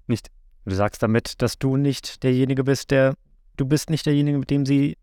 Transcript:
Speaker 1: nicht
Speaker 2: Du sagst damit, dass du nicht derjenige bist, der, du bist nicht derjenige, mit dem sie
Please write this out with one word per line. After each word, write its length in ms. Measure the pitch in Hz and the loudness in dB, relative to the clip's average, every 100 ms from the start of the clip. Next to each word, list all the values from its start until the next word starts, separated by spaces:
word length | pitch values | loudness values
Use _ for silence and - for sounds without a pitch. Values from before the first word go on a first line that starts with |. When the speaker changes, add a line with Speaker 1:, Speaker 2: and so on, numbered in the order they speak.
| - | -6
Speaker 1:
nicht 240 | 117 - - - - - | -6 -8 -20 -20 -14 -4
Speaker 2:
Du 80 | |
sagst 280 | 95 104 - | -2 -2 0
damit, 400 | 113 113 - - | 0 0 -2 -2
dass 160 | 120 - | -4 -2
du 180 | 135 135 | -2 0
nicht 460 | 143 131 - - | 0 -2 -8 -4
derjenige 420 | 131 127 131 135 | 0 2 2 0
bist, 260 | 135 135 - | 0 -2 0
der, 240 | 135 135 - _ _ _ - | 2 2 0 _ _ _ -6
du 100 | 135 | 0
bist 240 | 151 - | 0 0
nicht 160 | 156 - | -2 0
derjenige, 320 | 143 147 143 | 2 2 0
mit 100 | 127 | -2
dem 140 | 143 | -2
sie 320 | 139 139 143 - | 2 2 0 -4